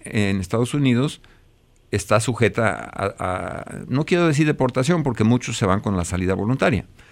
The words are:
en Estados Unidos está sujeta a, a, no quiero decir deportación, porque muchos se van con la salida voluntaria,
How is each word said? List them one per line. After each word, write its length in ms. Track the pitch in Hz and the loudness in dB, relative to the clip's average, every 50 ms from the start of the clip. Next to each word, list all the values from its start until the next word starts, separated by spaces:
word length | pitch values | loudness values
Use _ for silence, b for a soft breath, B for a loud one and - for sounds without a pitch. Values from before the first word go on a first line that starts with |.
| - | -12
en 360 | - - 110 104 98 98 98 | -4 -2 0 0 0 0 -2
Estados 340 | 90 - - 113 123 - - | -2 -2 -2 -2 0 0 0
Unidos 460 | 147 139 131 120 120 135 147 - b b b b b b b _ _ _ _ _ _ _ _ | 2 2 2 4 2 0 -2 -4 b b b b b b b _ _ _ _ _ _ _ _
está 300 | - 95 - - 104 110 | -4 -4 0 0 0 0
sujeta 520 | - 131 113 - 117 101 95 117 113 101 | 2 0 0 2 0 0 2 0 0 0
a, 420 | 82 - - - - - 98 101 - - | -2 -4 -8 -10 -6 -4 -4 -4 -4 -4
a, 600 | 90 90 90 95 87 - - - - - - - - - | -4 -4 -4 -4 -6 -8 -8 -10 -12 -12 -12 -12 -8 -4
no 160 | 123 139 151 | -2 -2 0
quiero 220 | - 180 175 175 160 | 2 2 4 4 4
decir 180 | 139 147 156 | 4 4 2
deportación, 560 | 151 147 - 135 123 - 131 131 147 180 165 | 2 2 0 0 0 0 0 0 2 0 0
porque 220 | 139 135 110 - 107 | 0 0 0 2 4
muchos 320 | 110 123 123 - - 113 | 4 4 2 0 -4 -4
se 100 | - 117 | 0 2
van 140 | 92 95 104 | 2 2 2
con 160 | - 107 98 | 0 0 -2
la 80 | 90 85 | -2 -2
salida 300 | - 92 90 90 92 95 | -2 -2 -2 0 0 0
voluntaria, 520 | 95 98 110 131 139 190 190 123 - - - b b b b | 0 0 0 0 2 2 2 2 0 -2 -6 b b b b